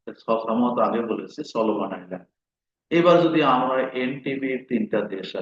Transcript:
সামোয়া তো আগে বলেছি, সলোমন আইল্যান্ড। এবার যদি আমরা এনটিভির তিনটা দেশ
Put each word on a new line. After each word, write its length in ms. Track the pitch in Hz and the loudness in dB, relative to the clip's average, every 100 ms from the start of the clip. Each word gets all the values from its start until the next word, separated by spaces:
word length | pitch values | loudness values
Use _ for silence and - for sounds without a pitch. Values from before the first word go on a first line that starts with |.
| - - - 113 | -18 -12 -2 -2
সামোয়া 260 | 110 113 123 120 | 0 0 0 2
তো 40 | 110 | 0
আগে 120 | 113 110 | 0 -2
বলেছি, 300 | 107 95 - 151 | -6 -8 -12 -8
সলোমন 360 | 117 110 101 98 92 | -2 0 -2 -4 -8
আইল্যান্ড। 300 | 90 90 - _ _ _ _ _ _ 170 | -10 -14 -14 _ _ _ _ _ _ 4
এবার 180 | 175 170 | 6 6
যদি 160 | 165 160 139 | 6 4 4
আমরা 220 | 127 131 131 127 127 | 2 2 0 -2 -2
এনটিভির 580 | 127 147 143 135 135 127 - | -4 -4 -6 -4 -4 -4 -2
তিনটা 300 | 113 107 107 95 | -2 0 -2 -2
দেশ 160 | 95 95 95 | -8 -8 -10